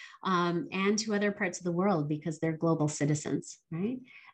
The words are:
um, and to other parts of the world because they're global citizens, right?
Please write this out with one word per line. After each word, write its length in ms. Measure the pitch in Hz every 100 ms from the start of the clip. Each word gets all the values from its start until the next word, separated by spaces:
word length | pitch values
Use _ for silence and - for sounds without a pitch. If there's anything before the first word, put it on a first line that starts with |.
| - -
um, 440 | 190 175 175 170 -
and 260 | 190 196 214
to 140 | 214
other 180 | 202 208
parts 280 | 202 190 -
of 60 | 175
the 60 |
world 380 | 170 202 170 147
because 300 | 151 170 156
they're 140 | 165
global 340 | 160 165 160 151
citizens, 720 | - 147 147 - - - - -
right? 300 | 160 208 254 - - -